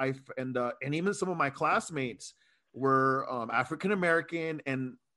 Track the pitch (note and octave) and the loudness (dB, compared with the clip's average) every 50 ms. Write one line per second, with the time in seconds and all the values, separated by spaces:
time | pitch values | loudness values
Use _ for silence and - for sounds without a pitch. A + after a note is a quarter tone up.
0 | C3+ C3+ C3 C3+ - - - C3 C3 C3 B2 B2 B2 A#2+ B2 - C3 C#3 D3 D#3+ | -2 -2 -2 -4 -10 -10 -8 -6 -6 -2 -2 -2 -2 -2 -4 -6 -6 -4 -2 0
1 | F3 G3+ G3 - F#3 F#3 F3+ D#3+ D3 C#3 C3+ - D#3 D#3 F#3 A3+ - - E3 C#3+ | 0 0 0 0 -2 -2 0 0 0 -2 0 0 0 2 2 0 0 -2 -4 -4
2 | C3 A#2+ G#2 - - - - _ _ _ _ _ _ _ _ A#2 C3 C3+ C3+ C3 | -4 -4 -6 -10 -14 -18 -18 _ _ _ _ _ _ _ _ 0 4 4 6 6
3 | C3 C3+ C3 C3+ - - B2+ A#2+ A2+ A2+ A2 A#2+ B2+ - D#3+ D3+ - F#3+ G#3 F#3+ | 6 4 4 2 0 -2 -4 -4 -4 0 0 0 0 0 -4 -2 0 0 2 2
4 | F3 E3+ E3 E3 D#3+ - E3+ E3+ D#3+ E3 D#3 D3+ - C#3+ C3+ C3 B2+ B2+ - - | 4 4 4 4 2 0 -4 -4 -4 -4 -4 -4 -4 -4 -2 -2 -4 -6 -8 -12
5 | _ _ _ | _ _ _